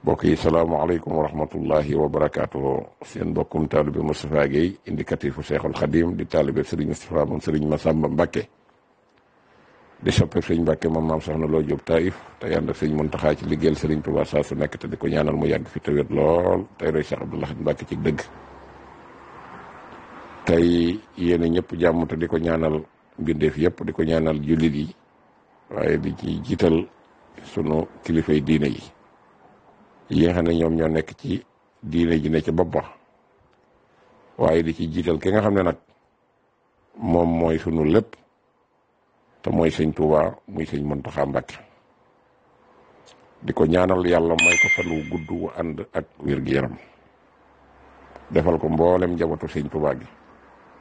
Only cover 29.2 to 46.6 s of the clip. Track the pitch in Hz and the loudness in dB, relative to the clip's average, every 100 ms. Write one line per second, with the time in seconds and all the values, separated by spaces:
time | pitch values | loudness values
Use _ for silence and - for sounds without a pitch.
29.2 | _ _ _ _ _ _ _ _ - 71 | _ _ _ _ _ _ _ _ -2 2
30.2 | 82 87 85 85 82 82 80 80 78 - | 4 4 2 2 2 2 2 0 -4 -10
31.2 | - 95 - _ _ _ - 82 85 82 | -8 -8 -8 _ _ _ -4 0 2 2
32.2 | 76 80 78 80 85 73 - - _ _ | 2 0 0 0 0 -2 -6 -18 _ _
33.2 | _ _ _ _ _ _ _ _ _ _ | _ _ _ _ _ _ _ _ _ _
34.2 | _ - 82 82 82 80 82 80 87 80 | _ 0 2 4 2 -2 -4 -2 0 0
35.2 | 87 104 104 98 90 82 _ _ _ _ | 2 2 2 2 2 0 _ _ _ _
36.2 | _ _ _ _ _ _ _ - - 85 | _ _ _ _ _ _ _ -8 2 4
37.2 | 85 82 82 80 82 80 76 95 113 - | 4 2 2 0 0 0 4 4 2 -16
38.2 | _ _ _ _ _ _ _ _ _ _ | _ _ _ _ _ _ _ _ _ _
39.2 | _ _ - 80 80 76 78 76 76 76 | _ _ -2 2 2 2 -2 0 2 4
40.2 | 85 - - - 80 73 71 71 65 73 | 2 -4 -12 -8 -6 -4 -4 -6 -6 -4
41.2 | 69 67 - - - _ _ _ _ _ | -2 -2 -6 -18 -20 _ _ _ _ _
42.2 | _ _ _ _ _ _ _ _ - - | _ _ _ _ _ _ _ _ -20 -20
43.2 | _ _ - - 78 87 92 92 90 87 | _ _ -8 0 2 4 4 2 4 4
44.2 | 82 82 - - - - 85 80 76 87 | 4 4 4 4 2 0 -2 -4 -4 -8
45.2 | 78 87 85 67 85 76 - 92 78 _ | -6 -6 -6 -6 -6 -6 -6 -8 -8 _
46.2 | 73 69 67 67 | -4 -4 0 0